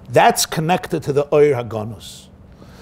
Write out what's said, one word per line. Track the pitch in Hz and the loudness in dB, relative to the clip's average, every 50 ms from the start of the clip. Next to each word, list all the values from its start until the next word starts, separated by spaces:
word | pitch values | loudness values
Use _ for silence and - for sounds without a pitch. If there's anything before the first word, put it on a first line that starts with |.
| - - | -18 0
that's | 120 139 196 226 233 - - - | 2 4 4 4 4 2 -2 -4
connected | - - 160 156 180 175 - - - 160 123 | -4 -6 -2 0 0 -2 -2 -4 -6 -6 -4
to | - 143 | -2 -2
the | 135 147 - | -2 0 0
Ohr | - 151 147 147 143 | 2 2 4 2 2
HaGanuz. | 120 123 110 104 107 110 113 113 92 - - - - - - - - - - - - - - - - | 0 -4 -6 -8 -8 -8 -8 -12 -14 -18 -20 -20 -20 -20 -20 -20 -20 -20 -20 -20 -20 -20 -20 -20 -20